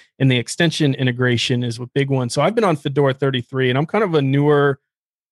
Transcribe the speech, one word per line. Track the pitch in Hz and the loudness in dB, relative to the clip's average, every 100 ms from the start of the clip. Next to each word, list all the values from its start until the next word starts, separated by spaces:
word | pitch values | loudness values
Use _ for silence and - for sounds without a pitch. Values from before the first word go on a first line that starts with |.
| _ - | _ 0
And | 135 | 2
the | 123 | 2
extension | 113 - 170 - 147 | 0 -2 0 2 0
integration | 135 127 120 127 117 - 123 | 0 -2 0 0 0 0 -2
is | 120 117 | -2 -8
a | 123 | -6
big | 143 135 | -4 -2
one. | 135 123 | -2 -2
So | 147 | 0
I've | 160 233 | 0 2
been | |
on | 208 151 | 0 0
Fedora | 147 143 139 127 | -2 0 0 0
thirty-three, | 139 131 - 131 127 | -2 -2 -4 -2 0
and | 131 | 0
I'm | 160 | -2
kind | 208 | -2
of | 208 | 0
a | 160 | 0
newer, | 135 139 147 147 143 135 _ _ _ _ _ | 0 2 2 4 2 -2 _ _ _ _ _